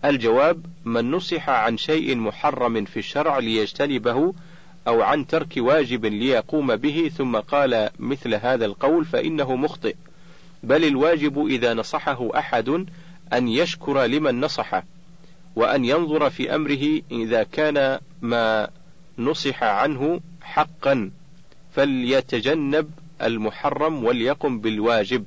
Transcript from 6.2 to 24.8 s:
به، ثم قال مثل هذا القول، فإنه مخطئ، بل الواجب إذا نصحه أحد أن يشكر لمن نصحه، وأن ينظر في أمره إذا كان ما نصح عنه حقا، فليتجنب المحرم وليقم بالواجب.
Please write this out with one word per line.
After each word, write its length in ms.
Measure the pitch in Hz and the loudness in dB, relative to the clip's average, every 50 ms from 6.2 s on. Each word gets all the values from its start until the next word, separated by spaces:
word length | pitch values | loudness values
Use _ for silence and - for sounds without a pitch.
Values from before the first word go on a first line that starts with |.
| 117 135 131 117 107 - - 156 143 131 113 | 2 2 2 2 2 0 -2 0 2 2 0
به، 340 | 104 120 147 143 160 170 151 - | 2 0 0 0 2 -2 -2 -2
ثم 200 | - 139 127 117 | -2 -2 0 0
قال 540 | 110 104 - - 143 143 131 120 113 107 107 - - | -2 -2 0 2 2 2 4 4 2 0 0 -2 -6
مثل 360 | 120 120 139 135 - 127 113 | -6 -4 -4 -4 -2 -2 -2
هذا 320 | 104 101 123 131 123 113 | 0 0 0 0 2 0
القول، 380 | 107 98 - - 139 160 170 160 | -2 -2 0 0 2 2 2 0
فإنه 520 | 165 170 - - 160 160 151 139 127 127 | 0 -2 -2 -2 0 -2 -2 -2 -2 -2
مخطئ، 380 | 127 139 151 - - - 110 - - - - - - - - - - - - - - - | -2 -2 -2 -4 -4 -6 -6 -6 -6 -14 -20 -20 -20 -20 -20 -20 -20 -20 -20 -20 -14 0
بل 220 | 110 135 156 165 | 2 2 4 4
الواجب 600 | 151 139 127 143 165 170 160 143 151 139 143 147 | 4 4 4 4 4 4 4 2 0 0 0 0
إذا 280 | - 135 123 117 120 113 | 0 0 0 0 0 0
نصحه 640 | 113 107 - - 151 - 151 139 120 123 110 - 127 | 0 -4 -4 -6 -4 -2 -2 -2 -2 -4 -2 -2 -2
أحد 480 | - - - 120 113 123 147 170 190 - - - - - - - - - - | -2 0 0 0 0 0 -2 -2 -4 -6 -12 -18 -18 -18 -20 -18 -6 -2 0
أن 160 | 123 127 120 | 0 2 2
يشكر 560 | 110 135 170 170 - - - 143 139 139 131 | 2 2 0 0 -2 -6 -4 -2 2 2 2
لمن 360 | 120 123 151 151 139 123 120 | 2 2 2 2 0 0 0
نصحه، 440 | 139 156 - - 113 - - 95 - - - - - - - - - - - - - - - | -2 -2 -2 -4 -4 -2 -2 -4 -4 -6 -18 -20 -20 -20 -20 -20 -20 -20 -20 -20 -20 -10 0
وأن 280 | 110 113 - 135 143 127 | 2 2 2 4 2 2
ينظر 460 | 117 139 165 175 147 151 156 147 135 | 2 2 2 2 0 0 2 2 2
في 240 | - - - - - | 0 0 -4 -2 -2
أمره 460 | 151 156 139 143 135 139 151 156 151 - - | -2 0 0 -2 0 0 0 0 0 -2 -4
إذا 320 | 123 117 113 110 117 113 107 | -6 -6 -2 0 2 0 0
كان 560 | - - - 156 151 147 143 135 131 135 135 - - - - 120 | 0 0 0 0 2 2 2 2 2 0 -2 -6 -14 -14 -8 -4
ما 460 | 117 117 117 113 110 110 107 104 - - - - - - - - - - - | -2 0 2 2 2 2 2 0 -2 -8 -16 -20 -20 -20 -20 -20 -18 -8 -4
نصح 440 | 117 135 160 - - 143 123 - 120 | -2 -2 -2 0 -2 -4 -2 0 0
عنه 580 | 113 101 101 120 147 151 127 135 151 175 170 - - - - - | 0 2 2 0 0 0 -2 -2 -2 -2 -4 -6 -14 -20 -18 -16
حقا، 680 | - - - 151 151 - - - 139 139 127 104 95 - - - - - - - - - - - - - | -4 0 0 0 0 -4 -4 0 2 2 2 0 -4 -8 -16 -20 -20 -20 -20 -20 -20 -20 -20 -20 -8 0
فليتجنب 1160 | - 139 143 135 127 123 120 131 135 127 - - 120 110 131 151 165 147 139 143 156 156 156 160 - - - - - - | 0 2 2 2 0 0 2 2 2 2 0 -4 -2 0 0 0 0 0 0 0 0 0 -2 -8 -18 -18 -20 -12 -4 -2
المحرم 840 | 117 117 113 107 107 - - - 143 139 - 151 156 160 143 117 | -2 0 0 -2 -2 -4 -2 -2 -2 0 0 0 0 0 0 0
وليقم 560 | 113 123 120 113 127 143 143 - 147 127 113 | 0 2 2 2 0 0 0 -2 -2 -2 0
بالواجب. 640 | 104 113 110 104 | -2 -2 -2 0